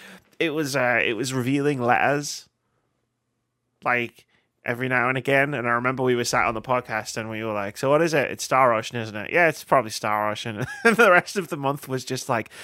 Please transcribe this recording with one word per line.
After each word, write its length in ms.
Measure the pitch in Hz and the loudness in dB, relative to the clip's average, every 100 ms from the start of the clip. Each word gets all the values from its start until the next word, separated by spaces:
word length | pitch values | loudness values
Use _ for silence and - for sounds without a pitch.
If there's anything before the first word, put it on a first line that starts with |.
| - - _ - | -20 -20 _ -4
it 120 | 165 | -2
was, 260 | 147 143 135 | -2 -2 0
uh, 240 | 123 117 | 2 4
it 120 | 92 | 2
was 180 | 107 127 | 0 -2
revealing 480 | 131 123 143 143 139 | -2 0 0 0 0
letters, 680 | 123 117 107 143 143 - - _ _ _ _ _ _ _ _ _ _ _ _ _ | 2 4 4 0 -4 -10 -14 _ _ _ _ _ _ _ _ _ _ _ _ _
like, 420 | - 120 117 - _ _ _ _ | -2 -2 -2 -10 _ _ _ _
every 240 | - 120 127 | -6 -4 0
now 200 | 127 120 | 0 2
and 80 | 131 | 0
again. 380 | 127 139 143 | 2 2 2
And 140 | 139 120 | 0 0
I 40 | |
remember 300 | 120 127 131 | 0 0 0
we 140 | 127 120 | 0 0
were 80 | |
sat 220 | 117 123 98 | 0 0 0
on 80 | |
the 80 | 110 | -2
podcast 540 | 107 123 - 110 104 - | -2 -2 -2 -6 -6 -8
and 140 | 110 | -8
we 140 | 110 | -6
were 80 | 113 | -4
like, 240 | 104 101 - | -4 -6 -4
"So 140 | 135 | 2
what 120 | 151 | 2
is 120 | 170 | 2
it? 160 | 151 123 | 0 -2
It's 120 | - | -4
Star 320 | - 135 131 | 0 4 4
Ocean, 220 | 113 113 123 | 2 -2 -8
isn't 180 | 110 | -8
it?" 160 | 104 101 | -8 -2
"Yeah, 180 | 165 165 | 2 2
it's 140 | 147 | 0
probably 280 | - 180 110 | 2 2 2
Star 400 | - 110 107 107 | -4 -2 0 -2
Ocean." 360 | 107 120 104 131 | -4 -8 -8 -8
<laughs> 100 | - | 0
And 120 | 226 226 | 2 6
the 140 | 226 | 6
rest 260 | 175 - 208 | 6 4 -6
of 120 | 160 | -6
the 80 | 156 | -4
month 300 | 139 139 - | -2 -4 -4
was 180 | 131 | -8
just 240 | - 131 - | -6 -8 -2
like, 220 | 120 107 - | -2 -4 -12